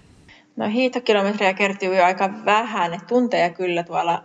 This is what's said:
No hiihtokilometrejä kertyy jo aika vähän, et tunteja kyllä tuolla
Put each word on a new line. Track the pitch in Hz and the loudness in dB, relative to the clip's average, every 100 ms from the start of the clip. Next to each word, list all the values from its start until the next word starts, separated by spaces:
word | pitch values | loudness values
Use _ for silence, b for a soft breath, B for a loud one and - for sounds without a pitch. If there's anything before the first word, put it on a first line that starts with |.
| - - B B B | -20 -20 B B B
No | - 214 | -8 -4
hiihtokilometrejä | 226 262 254 247 208 196 208 196 | 0 0 0 2 2 2 0 0
kertyy | 196 196 196 190 | 0 -2 -2 0
jo | 190 | 4
aika | 180 190 196 202 | 2 2 -2 -2
vähän, | 196 214 233 214 185 | 0 0 0 -2 -4
et | 202 - | -4 0
tunteja | 240 240 180 175 | 0 2 2 0
kyllä | 170 180 170 | -2 -2 -2
tuolla | 170 165 170 175 | -2 -2 -2 -2